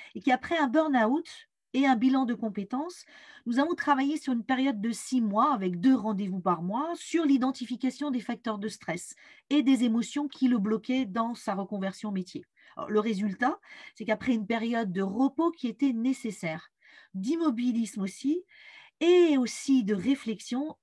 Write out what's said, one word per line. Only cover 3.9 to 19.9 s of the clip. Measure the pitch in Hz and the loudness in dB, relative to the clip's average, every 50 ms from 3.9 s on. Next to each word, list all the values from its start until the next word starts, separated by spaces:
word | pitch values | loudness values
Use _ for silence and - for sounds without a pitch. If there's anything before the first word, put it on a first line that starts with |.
| 285 262 277 277 311 | 2 2 2 0 -2
sur | 294 - 269 | -2 -2 -2
une | 247 233 214 | -2 -2 -2
période | - 262 254 262 277 240 202 | -2 0 0 0 0 -2 -2
de | 202 233 | -4 -4
six | 220 - - - 262 254 | -4 -6 -6 -2 -2 0
mois | 226 208 196 214 254 302 277 | 0 0 2 2 2 2 2
avec | 202 190 185 175 175 | 0 -2 -2 -2 2
deux | 170 269 262 | 4 4 4
rendez-vous | 226 202 220 208 190 208 185 190 185 | 4 2 -2 -2 -2 -4 -4 -6 -2
par | 170 190 170 165 170 | 0 0 0 0 -2
mois | 185 208 254 302 339 339 | -4 -4 -4 -4 -4 -6
sur | 330 - - - 339 320 | -8 -6 -2 -2 0 4
l'identification | 269 277 240 247 262 262 - 254 - 247 - - 254 254 - 294 294 | 4 4 4 4 0 -2 -4 -6 -8 -6 -4 -4 -4 -4 -4 -4 -4
des | 247 240 | -4 -4
facteurs | - - 233 - - 226 214 202 | -4 -6 -8 -6 -6 -6 -4 -4
de | 202 214 | -6 -8
stress | 202 - - - 165 175 - - - - - - - - _ - | -8 -8 -8 -8 -8 -8 -8 -14 -18 -20 -20 -20 -20 -20 _ 0
et | 277 302 | 2 4
des | 240 262 269 214 247 | 4 4 4 4 4
émotions | 233 220 240 226 - - 294 294 285 | 2 2 0 -2 -2 -4 -4 -4 -6
qui | - - 262 | -2 0 2
le | 247 247 | 2 2
bloquaient | 220 190 214 220 214 - - 254 262 254 | 2 2 0 0 -2 -2 -2 -2 -2 -2
dans | 196 180 233 226 240 240 | -2 -2 -4 -4 -4 -6
sa | - - 226 196 | -6 -6 -6 -4
reconversion | 196 196 - 214 196 190 190 185 - - 214 196 | -4 -6 -6 -6 -6 -6 -6 -6 -8 -8 -6 -4
métier. | 190 180 - - - - _ _ _ _ - - | -6 -6 -8 -10 -14 -16 _ _ _ _ -18 -14
Alors, | - - 214 | -12 -6 -2
le | 214 214 | 0 0
résultat, | 208 233 214 185 208 208 185 - 247 269 - - _ - - - - - - | 2 0 0 -2 -2 -4 -2 -2 -2 -2 -2 -4 _ -18 -20 -20 -20 -20 -16
c'est | - 214 | -10 -4
qu'après | 202 214 214 - 262 240 | -4 -4 -2 0 0 0
une | 220 202 | 0 0
période | 190 233 226 226 233 240 226 226 190 170 | -2 -2 -2 -2 -2 -2 -2 -2 -2 -2
de | 190 | -2
repos | 196 190 196 233 269 277 - - 330 339 | -2 -2 0 2 2 2 2 2 0 0
qui | 330 - - | 0 -2 -4
était | 233 - - 285 277 | -6 -2 0 0 0
nécessaire, | 240 226 233 262 262 - - 220 190 - - 160 160 170 - - _ _ _ - - - - _ - | 0 0 0 0 -2 -2 -4 -8 -6 -6 -6 -6 -6 -8 -12 -18 _ _ _ -20 -20 -20 -20 _ -10
d'immobilisme | 190 190 247 330 330 330 302 226 226 240 247 220 233 226 - - 220 190 | -6 -2 -2 0 2 2 0 0 0 0 0 0 0 -2 -4 -4 -4 -6
aussi, | 185 - - - 277 311 359 - _ _ - - - - - - - _ _ | -6 -6 -4 -2 -2 -2 -2 -4 _ _ -20 -20 -20 -20 -20 -20 -20 _ _
et | 311 339 359 359 349 320 285 | 4 6 6 8 8 6 6
aussi | 262 247 220 - - - - 269 262 208 | 4 2 0 -4 -4 0 2 4 4 4
de | 196 | 2